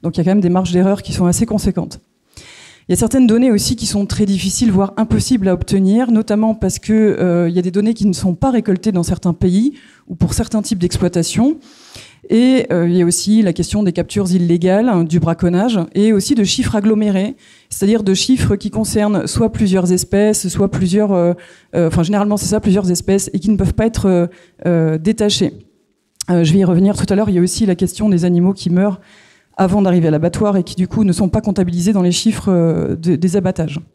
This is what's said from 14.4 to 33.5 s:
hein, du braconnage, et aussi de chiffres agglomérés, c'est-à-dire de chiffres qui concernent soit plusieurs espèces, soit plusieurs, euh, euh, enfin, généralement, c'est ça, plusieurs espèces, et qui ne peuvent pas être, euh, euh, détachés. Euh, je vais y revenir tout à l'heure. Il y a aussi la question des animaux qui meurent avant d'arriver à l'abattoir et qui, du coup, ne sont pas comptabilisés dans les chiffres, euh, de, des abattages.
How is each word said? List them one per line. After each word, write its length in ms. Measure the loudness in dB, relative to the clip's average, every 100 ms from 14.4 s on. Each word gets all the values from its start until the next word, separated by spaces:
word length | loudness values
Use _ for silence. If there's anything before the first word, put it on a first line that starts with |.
| 2 2 2 2 2
hein, 160 | 0
du 160 | 0 0
braconnage, 580 | 0 0 0 0 0 -2 -2
et 180 | 0 2
aussi 220 | 2 2
de 80 | 0
chiffres 320 | 0 0 -2
agglomérés, 640 | 0 2 2 0 0 -2 -8 _ -20 _
c'est-à-dire 340 | -4 0 0
de 120 | 0
chiffres 420 | -2 0 0 2 -2
qui 140 | -4
concernent 560 | -6 -2 0 0 0 -4
soit 260 | -2 -2
plusieurs 400 | 0 0 2 2
espèces, 560 | 0 0 0 2 0 -4
soit 220 | -2 -2
plusieurs, 420 | 0 0 0 2
euh, 220 | 2 0 -2 -8 -20 _
euh, 140 | -2 0
enfin, 140 | 0
généralement, 360 | 0 0 0 -2
c'est 80 | -2
ça, 140 | -2
plusieurs 300 | 2 0 0
espèces, 380 | -2 0 0 0
et 60 | -4
qui 100 | -2
ne 60 | 0
peuvent 180 | 0
pas 120 | 0 -2
être, 200 | 0 0
euh, 200 | 2 0 -6 _ _ -2
euh, 300 | 0 0 0
détachés. 560 | -2 0 0 0 -2 -4 -20 _ _ _ _ _ -2
Euh, 140 | 2
je 80 | 4
vais 60 | 4
y 40 |
revenir 320 | 4 4 2 0
tout 100 | 0
à 20 | 0
l'heure. 120 | 2
Il 60 |
y 40 | 0
a 40 |
aussi 240 | 0 0 -2
la 80 |
question 340 | 0 -2 -2 0
des 160 | 2
animaux 300 | 2 2 2
qui 160 | 0 -2
meurent 300 | 0 0 -4 -12 -20 _ _ _ -2
avant 260 | 0 2
d'arriver 260 | 2 2 2
à 20 |
l'abattoir 460 | 2 0 0 0 0
et 60 |
qui, 120 | -2 -4
du 120 | -4
coup, 160 | 0
ne 80 | 0
sont 160 | 0 0
pas 140 | -2
comptabilisés 500 | -2 -2 -2 -2 0
dans 100 | 0
les 100 | 0
chiffres, 360 | 0 -2 -2 0
euh, 480 | 0 2 0 -2 -4
de, 200 | -2 0
des 200 | 0 0
abattages. 440 | -2